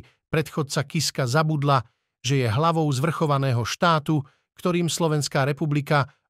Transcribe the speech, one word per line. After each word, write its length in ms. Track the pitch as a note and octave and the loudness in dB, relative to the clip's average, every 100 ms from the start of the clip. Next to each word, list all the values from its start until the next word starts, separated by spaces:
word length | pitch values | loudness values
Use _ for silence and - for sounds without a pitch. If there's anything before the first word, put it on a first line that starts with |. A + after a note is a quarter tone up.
| - _ - | -6 _ -6
predchodca 560 | D#3+ D3+ - C#3 - C#3 | -4 -2 -4 -4 -4 -2
Kiska 360 | E3 - - C3 | -2 -2 -2 0
zabudla, 560 | D3 D#3 D3+ C#3+ C3+ - _ _ _ | 2 2 0 2 2 0 _ _ _
že 160 | B2+ C#3 | -2 0
je 80 | A#2+ | 2
hlavou 400 | A2 E3 E3 D3+ | 2 2 2 0
zvrchovaného 800 | B2+ D#3 C#3+ D#3 C#3 C3+ A#2+ A2+ | 0 -2 0 0 0 0 0 -2
štátu, 560 | - F#3 D#3+ - D#3 C#3+ _ _ _ | 0 2 2 2 -2 -2 _ _ _
ktorým 320 | F#3 F3 E3+ | -2 0 -2
Slovenská 560 | - E3 D3+ C#3 D3+ | 0 0 0 -2 0
republika 640 | C3+ D3 D#3+ D3 C#3 D3 C3+ _ - | 0 -2 -2 -2 0 0 0 _ -8